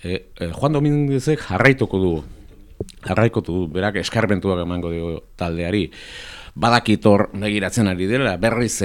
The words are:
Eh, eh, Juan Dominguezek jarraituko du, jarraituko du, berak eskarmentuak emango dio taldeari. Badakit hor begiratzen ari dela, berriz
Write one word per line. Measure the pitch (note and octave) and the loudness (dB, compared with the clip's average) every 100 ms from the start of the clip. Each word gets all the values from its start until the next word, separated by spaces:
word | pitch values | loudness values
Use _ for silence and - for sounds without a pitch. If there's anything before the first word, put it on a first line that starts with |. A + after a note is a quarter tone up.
Eh, | F2 F#2 - - | -8 -8 -8 -10
eh, | F2 | -8
Juan | E2+ C#3 | -2 0
Dominguezek | D3 D3 D3 C#3+ C3+ D#3 D3+ | 2 2 2 0 0 0 -2
jarraituko | - F#2 C3 C3+ A2 G2 | -2 4 4 4 0 2
du, | F#2 D#2+ C#2+ - - - - - - - | 2 0 -4 -16 -20 -20 -20 -14 -14 -10
jarraituko | - F2+ A2+ A2+ E2+ | -2 2 2 2 -2
du, | F2+ F2 | -4 -2
berak | E2+ G2+ G2 | -2 -2 -2
eskarmentuak | - A#2 F#2+ G2 G2 F2+ | -2 0 2 0 0 -2
emango | E2+ F2+ E2+ | -2 -4 -4
dio | E2+ E2+ D#2+ - - | -4 -4 -6 -12 -6
taldeari. | E2+ E2+ E2+ G#2 D#2+ - - - - - - | -4 -2 -2 0 -2 -6 -18 -16 -16 -18 -16
Badakit | - A#2 A#2+ A2+ G2+ A2 | -2 2 2 4 4 6
hor | G2+ G#2 | 4 2
begiratzen | G2 G#2 G#2 F#2+ A#2 G2+ | -2 -4 -2 -2 2 2
ari | F2+ F#2+ | 2 0
dela, | B2+ B2+ F2+ | 0 0 0
berriz | A2 A2 A#2 - | 0 0 -2 0